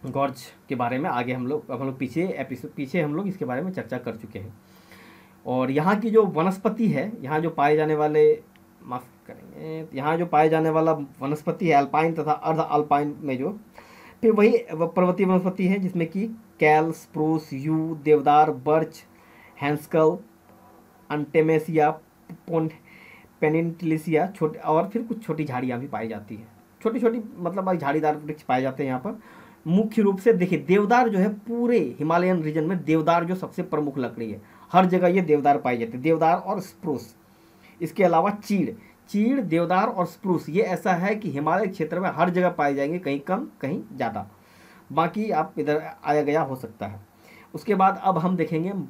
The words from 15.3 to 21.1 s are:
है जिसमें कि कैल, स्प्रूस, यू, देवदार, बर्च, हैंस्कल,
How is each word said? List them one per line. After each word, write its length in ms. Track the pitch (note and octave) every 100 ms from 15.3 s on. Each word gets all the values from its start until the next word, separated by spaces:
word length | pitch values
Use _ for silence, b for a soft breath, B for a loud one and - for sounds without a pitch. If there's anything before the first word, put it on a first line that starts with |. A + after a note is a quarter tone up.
| F#3 F3+ F3+ F3+
है 120 | G3
जिसमें 300 | F#3 F3 E3
कि 180 | F#3+ A3+ - - _
कैल, 320 | D3+ D#3 D#3+
स्प्रूस, 600 | D#3+ - - D#3 D#3+ D#3
यू, 460 | C3+ C#3+ D#3 D#3+ D#3
देवदार, 460 | C#3+ D3+ C#3 D3 D3+
बर्च, 540 | C3+ C3 D#3+ E3 - - B B B B -
हैंस्कल, 580 | C#3+ D3 - D#3+ D#3+ F3 - _ _ - - - - _ _